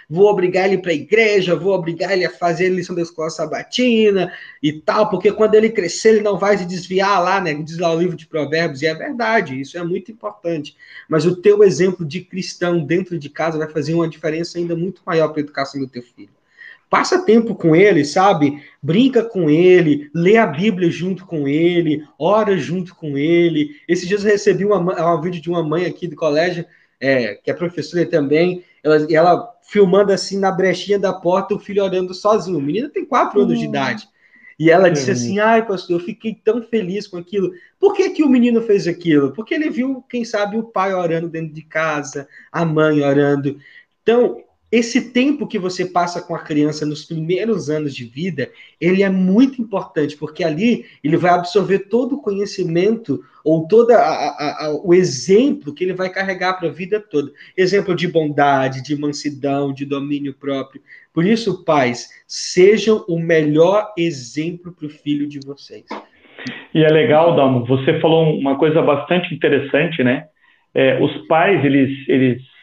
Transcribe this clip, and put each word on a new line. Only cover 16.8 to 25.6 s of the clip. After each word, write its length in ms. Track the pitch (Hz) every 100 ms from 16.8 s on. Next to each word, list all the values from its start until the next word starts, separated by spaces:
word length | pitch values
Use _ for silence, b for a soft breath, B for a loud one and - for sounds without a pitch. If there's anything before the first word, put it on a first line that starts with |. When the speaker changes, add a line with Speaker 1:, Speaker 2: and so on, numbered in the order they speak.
| _
Speaker 1:
Passa 340 | 196 - 370
tempo 300 | - 226 226
com 200 | 180 170
ele, 300 | 160 208 165
sabe? 580 | 139 190 196 175 143 B B B
Brinca 420 | 135 180 262 240
com 240 | 226 196 156
ele, 640 | 151 180 180 156 147 -
lê 220 | 165 175 226
a 100 | 214
Bíblia 440 | 143 214 185 170
junto 340 | 160 180 185
com 240 | - 160 139
ele, 560 | 147 170 175 156 143 B _
ora 360 | 160 214 208 190
junto 360 | 127 180 180
com 220 | - 156 139
ele. 540 | 151 170 170 151 147 B B
Esses 180 | 175 180
dias 160 | 202 202
eu 40 |
recebi 320 | 202 208 175
uma 160 | 202 196
ma-, 360 | 175 175 165
um 60 | 165
vídeo 180 | 170 175
de 80 | 170
uma 140 | 170